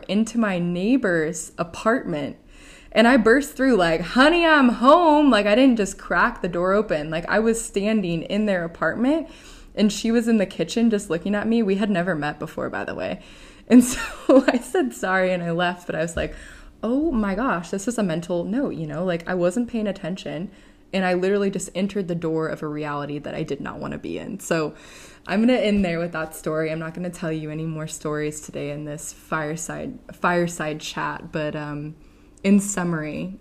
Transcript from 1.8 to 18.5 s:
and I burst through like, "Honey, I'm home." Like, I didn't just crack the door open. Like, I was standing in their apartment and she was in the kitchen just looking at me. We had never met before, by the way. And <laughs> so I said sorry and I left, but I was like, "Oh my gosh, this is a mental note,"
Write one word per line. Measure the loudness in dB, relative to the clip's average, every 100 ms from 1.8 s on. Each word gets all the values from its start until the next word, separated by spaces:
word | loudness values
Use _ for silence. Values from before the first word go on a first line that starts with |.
| 0 0 -2 -6 -6 -10 -20 -20 -20 -20 -2
and | 4 6
I | 6
burst | 6 4 2 0
through | 4 4
like, | 4 2
"Honey, | 0 4 6 6 6
I'm | 6 6
home." | 6 6 8 8 6 6
Like, | 6 4
I | 6
didn't | 6 4
just | 0 -4
crack | -2 2 2 0
the | -4
door | 0 2
open. | 2 2 -2 -2
Like, | -6 0
I | 2
was | 2 0
standing | -2 -2 0 0 0 -2
in | -2 -2 0
their | 0
apartment | -2 -2 -2 0 2 0 -2 -14 -20 -20 -10
and | 0 0
she | 2 0
was | 2 4
in | 2
the | 2
kitchen | -2 -2 2 2
just | 2 0
looking | -4 -2
at | -2 0
me. | 2
We | 2 0
had | 0
never | 0 0
met | -2 -4 -6
before, | -8 -6 -6
by | -6
the | -6
way. | -6 -6 -8 -12 -20 -20 -10 6
And | 6
<laughs> |
so | 6 0 -8 -4 6 6 6
I | 0
said | 0 -2 -2
sorry | -2 -2 2 2
and | 0
I | -2
left, | 0 -2 -4 -6
but | -4
I |
was | -4 -4
like, | -8 -10 -18 -20 -20 -8
"Oh | -2 0 0
my | 0 0
gosh, | 0 -2 -2 -4
this | -6 -4
is | -2
a |
mental | -2 -2 -2 -4
note," | -2